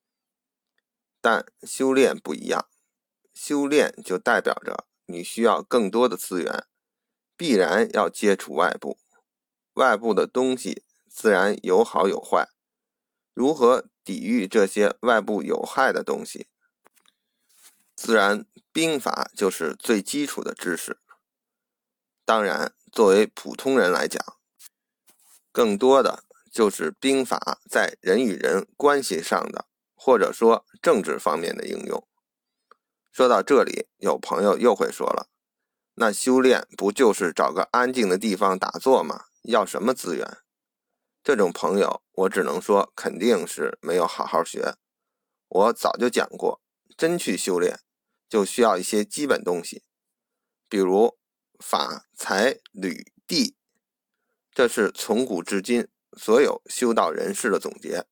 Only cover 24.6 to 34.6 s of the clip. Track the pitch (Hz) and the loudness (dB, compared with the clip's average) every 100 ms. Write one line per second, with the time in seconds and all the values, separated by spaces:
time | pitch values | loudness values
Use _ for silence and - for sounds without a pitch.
24.6 | - _ _ _ _ _ _ _ _ - | -20 _ _ _ _ _ _ _ _ 0
25.6 | 117 101 127 135 110 - _ _ _ - | 2 4 6 6 4 -2 _ _ _ 0
26.6 | 104 - 78 - 135 135 123 92 - - | 0 2 -8 -4 -2 0 -2 -4 -6 -8
27.6 | - 120 98 - 90 104 123 76 62 95 | -4 -2 -2 -2 0 2 2 0 0 0
28.6 | - - 143 143 127 85 - 92 - - | -4 0 2 2 0 -6 -2 -4 -4 -10
29.6 | - _ _ _ - 117 90 - 113 113 | -16 _ _ _ 2 4 4 2 4 4
30.6 | _ - - 120 80 64 87 80 - - | _ -4 2 2 0 -4 -2 -2 -4 -8
31.6 | - 50 - - _ _ _ _ _ _ | -8 -8 -6 -8 _ _ _ _ _ _
32.6 | _ _ _ _ _ - 127 107 - 131 | _ _ _ _ _ 2 4 4 4 4
33.6 | 92 - - - 98 69 - 76 101 - | 4 -2 -10 -6 -2 -2 -2 0 2 4